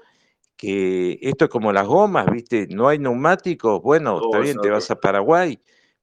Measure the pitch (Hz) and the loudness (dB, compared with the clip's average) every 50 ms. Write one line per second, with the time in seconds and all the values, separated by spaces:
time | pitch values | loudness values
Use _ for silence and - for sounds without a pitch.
0 | - _ _ _ _ _ _ _ _ _ _ - - 101 98 98 95 92 92 92 | -18 _ _ _ _ _ _ _ _ _ _ -12 -6 -4 -2 0 0 0 0 0
1 | 90 90 - - - 135 135 - 165 - - 117 107 107 98 98 98 104 143 190 | -2 -2 -4 -4 -4 -4 -2 0 0 0 0 -2 0 0 0 0 2 2 4 4
2 | 208 202 175 139 98 92 101 - - - 120 107 95 76 92 101 123 143 151 147 | 4 2 2 0 0 0 -2 -2 -4 -4 -2 -2 -2 -4 -2 0 2 2 2 0
3 | 139 127 120 123 143 165 185 180 - 185 165 - - 113 101 85 85 123 151 160 | -2 -2 -2 0 0 0 0 0 -2 -6 -4 -2 0 0 0 0 2 2 2 2
4 | 151 120 95 80 - 113 110 104 135 147 135 107 104 104 104 101 90 - 110 - | 2 0 -2 -2 0 0 0 0 0 0 -2 -2 0 0 0 0 -2 -4 -6 -2
5 | - 98 98 98 98 131 165 175 185 156 110 - _ _ _ _ _ _ _ _ | -2 0 0 0 2 2 2 2 2 0 -4 -8 _ _ _ _ _ _ _ _